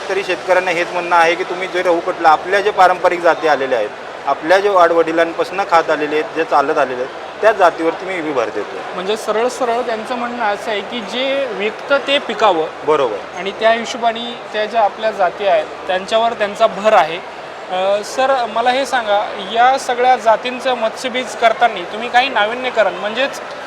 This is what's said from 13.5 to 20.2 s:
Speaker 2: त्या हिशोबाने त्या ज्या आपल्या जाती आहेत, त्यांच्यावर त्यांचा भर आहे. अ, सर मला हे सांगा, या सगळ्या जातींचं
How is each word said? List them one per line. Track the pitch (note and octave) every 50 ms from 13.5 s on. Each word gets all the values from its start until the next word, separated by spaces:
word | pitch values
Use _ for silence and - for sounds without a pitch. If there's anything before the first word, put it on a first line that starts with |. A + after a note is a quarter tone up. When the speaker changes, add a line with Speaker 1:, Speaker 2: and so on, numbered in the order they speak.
Speaker 2:
त्या | G3 - A3 A3
हिशोबाने | A3+ A#3 A#3 G#3+ - B3 A3+ A#3 A3+ A3+ A#3+ A#3+ A#3+ A#3+ - - -
त्या | G#3+ G#3+
ज्या | G#3 A3 A#3
आपल्या | G#3+ G3 G3 - A3 A3
जाती | G#3+ G3 F#3+ F3 - - G#3 G3
आहेत, | F3 D#3+ - - D3 - - -
त्यांच्यावर | F#3 F#3 F#3+ G3 A3 A3 A3+ A#3 A#3
त्यांचा | - G#3+ G3+ G3+ G3+ A3+ A3
भर | F#3+ F#3+ G3+ A3 A3
आहे. | G3 E3 D#3 E3 F3+ - - - - - - - - - -
अ, | F3+ F#3 F#3 G3 G3+ G#3 G#3
सर | - - - C4 C4+ C4+ C4 A#3+
मला | A3 G#3+ A3+ A#3 B3
हे | B3 C4 C#4
सांगा, | C4 - B3+ A3+ G#3+ G3+ G3+ G#3+ B3+ - G#3 G3 F#3+ G#3+
या | A3+ A#3+ B3+ C4+ C4+
सगळ्या | C4+ - B3+ A#3+ B3 B3+ B3+
जातींचं | B3